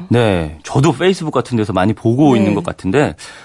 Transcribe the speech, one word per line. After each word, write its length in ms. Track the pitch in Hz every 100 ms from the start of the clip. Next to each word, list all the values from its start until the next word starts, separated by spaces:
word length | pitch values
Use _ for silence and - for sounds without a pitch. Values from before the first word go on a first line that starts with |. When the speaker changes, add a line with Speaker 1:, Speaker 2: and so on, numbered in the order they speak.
| 90
Speaker 1:
네, 500 | 117 113 90 78 78
저도 300 | - - 156
페이스북 400 | 127 180 185 156
같은 240 | 135 - 120
데서 160 | 104
많이 200 | 92 98
보고 400 | 107 113 123 151
Speaker 2:
네. 40 | 123
Speaker 1:
있는 160 | 101
것 100 | 101
같은데 520 | - - 92 120 120 78 - -